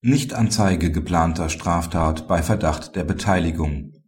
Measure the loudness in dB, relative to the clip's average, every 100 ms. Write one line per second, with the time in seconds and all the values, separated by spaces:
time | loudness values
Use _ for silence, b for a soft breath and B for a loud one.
0 | 4 2 0 -2 0 2 2 2 0 0
1 | 0 2 2 0 -4 -4 -2 -2 0 0
2 | 0 0 -2 -2 0 0 0 -2 -6 -6
3 | -4 -2 2 2 2 0 -2 -2 -8 -18